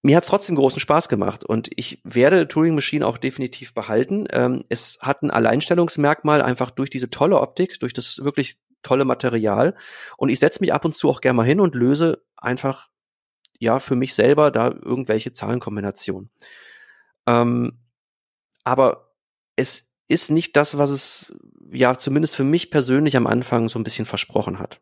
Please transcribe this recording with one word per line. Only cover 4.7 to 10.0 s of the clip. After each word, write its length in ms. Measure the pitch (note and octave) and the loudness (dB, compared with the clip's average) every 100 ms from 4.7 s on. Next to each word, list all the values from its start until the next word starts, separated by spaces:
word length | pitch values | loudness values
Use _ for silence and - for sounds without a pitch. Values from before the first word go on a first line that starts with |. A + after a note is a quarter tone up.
| A2+ - - | -6 -6 -6
hat 220 | C3 - | -4 -2
ein 80 | D3 | 0
Alleinstellungsmerkmal 1080 | - A2+ B2 - F3 E3+ - C#3+ D3+ D3+ D3+ | 2 2 0 2 0 2 2 0 2 2 2
einfach 300 | B2+ B2 B2 | 2 -2 -4
durch 180 | - C#3 | -4 -6
diese 200 | C3 B2 | -6 -8
tolle 300 | - D#3+ E3 | 0 2 4
Optik, 400 | C#3 - F#3 - | 2 -2 -4 -4
durch 140 | B2+ | -8
das 300 | - - - | -6 -8 -6
wirklich 340 | C#3 C#3 C3 - _ _ | -4 -2 -4 -10 _ _
tolle 220 | - C3 | 0 2
Material. 720 | C3+ A#2+ B2+ A#2 G#2+ G2+ D3 - - - | 2 0 0 0 0 2 0 -2 -20 -20